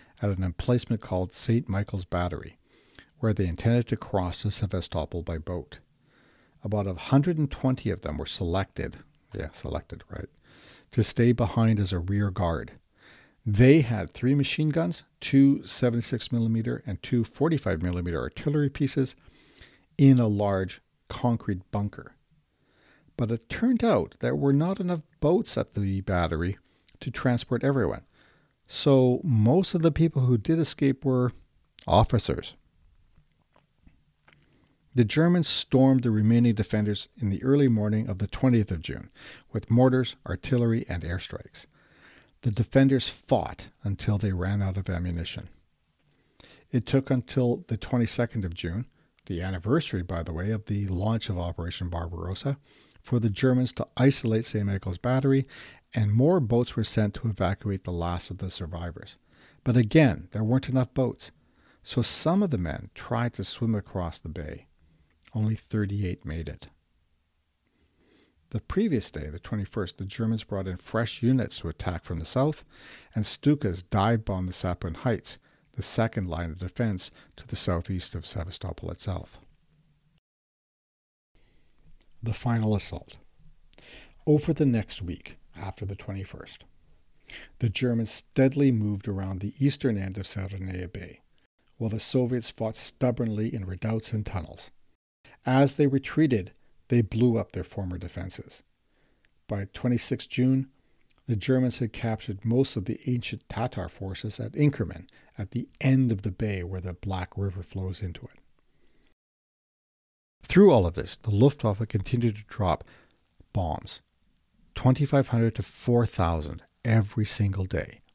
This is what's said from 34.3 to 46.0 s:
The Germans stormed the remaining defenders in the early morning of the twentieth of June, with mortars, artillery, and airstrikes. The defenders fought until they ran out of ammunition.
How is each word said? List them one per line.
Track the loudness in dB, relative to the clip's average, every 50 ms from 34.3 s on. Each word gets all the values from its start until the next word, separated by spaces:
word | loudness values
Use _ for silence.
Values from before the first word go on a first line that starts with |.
| _ _ _ _ _ _ _ _ _ _ _ _ 2
The | 2 2
Germans | 4 4 4 4 6 6 4 2 2
stormed | 0 -2 0 2 4 6 6 8 6 6 4
the | 4
remaining | 4 4 6 6 6 6 6 6 4
defenders | 2 0 0 0 0 0 0 0 -2 -6 -12 _
in | -4 -2 -2
the | -2 0 2
early | 4 4 6 6 6
morning | 4 4 2 2 2 0 0 -2
of | -4 -4
the | -4 -6
twentieth | -2 0 2 4 4 4 2 0
of | -2 -6
June, | -6 -8 -10 -10 -12 -14 _ -20 -20 -20 -20 -20 -14 _ -8
with | -6 0 2
mortars, | 6 6 6 6 6 4 2 0 -4 -10 -8 -8
artillery, | -8 -6 -4 0 0 2 2 2 2 0 -2 -4
and | -6 -6 -4
airstrikes. | -4 -6 -6 -8 -10 -12 -14 -14 -16 -20 -20 -20 -20 _ _ _ _ _ _ -20 -20 -20 -20 _ _ _ _ -4
The | -2
defenders | 0 0 0 2 4 6 6 6 4 2 0 -2
fought | -8 -8 -2 0 0 0 0 -2 -8 -12 -16 -20 -14 _ -6
until | -4 -4 -2 0 0 0 2
they | 0 0
ran | -2 0 0 0 0 0
out | 0 -2 -2 -4
of | -4 -4
ammunition. | -4 -4 -2 -4 -4 -4 -6 -6 -8 -12 -14 -16 -20 _ _ _ _ _ _ _ _ _